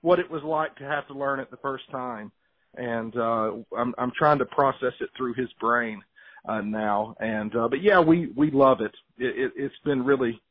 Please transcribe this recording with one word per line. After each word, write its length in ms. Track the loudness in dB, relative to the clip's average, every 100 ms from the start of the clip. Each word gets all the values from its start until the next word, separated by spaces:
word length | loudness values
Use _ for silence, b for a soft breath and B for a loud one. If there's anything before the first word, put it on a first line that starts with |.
what 180 | 4 2
it 120 | 2
was 120 | -6
like 340 | -4 -2 -4 -8
to 80 |
have 220 | -6 -6 -6
to 60 |
learn 260 | -6 -4 -4
it 100 | -6
the 80 | -8
first 260 | -8 -8 -8
time. 420 | -10 -8 -10 -14 _ _ _ _
And, 400 | -10 -6 -4 -4
uh, 360 | -4 -2 0 -2 -4 -10 -4
I'm, 180 | -4 -2
I'm 140 | -4 2
trying 220 | 4 4
to 80 | 2
process 480 | 2 0 2 -4 -4
it 100 | -10
through 200 | -6 -6
his 160 | -4 -8 _
brain, 400 | 0 0 0 -8 _ B B B -6
uh, 140 | -4
now. 520 | -4 -2 0 0 -2 -6
And, 340 | -4 -4 -2
uh, 140 | -2 0
but 140 | 2
yeah, 180 | 4 6
we, 320 | 6 4 2
we 160 | 0 2
love 300 | 6 6 6
it. 140 | 0 -8 _ _
It, 180 | -4 -2
it, 160 | -4 -4
it's 180 | -8 -6
been 220 | -2 0 2
really 340 | 2 2 -4 _